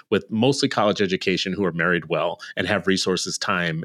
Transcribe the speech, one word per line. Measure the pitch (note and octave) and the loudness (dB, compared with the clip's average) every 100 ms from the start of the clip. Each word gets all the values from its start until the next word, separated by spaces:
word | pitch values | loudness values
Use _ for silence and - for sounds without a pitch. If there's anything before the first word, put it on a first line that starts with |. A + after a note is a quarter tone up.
| - | -2
with | G2 - | -2 0
mostly | A2 B2+ C3+ C#3 | 2 2 2 0
college | - G#2 F#2+ | 2 2 2
education | G2 F#2 - F2+ F#2+ | 0 0 0 -2 -2
who | F#2+ | -2
are | F#2 | -2
married | E2 E2+ F2 D#2 | 0 2 0 0
well | D#2+ E2+ E2 - - | -2 -2 -4 -8 -4
and | F#2 | -2
have | G2+ G2 | 0 2
resources, | F#2+ G2 F2+ F#2 - | 0 0 -2 -2 -4
time | - F#2 F2 D#2+ | -2 0 0 -4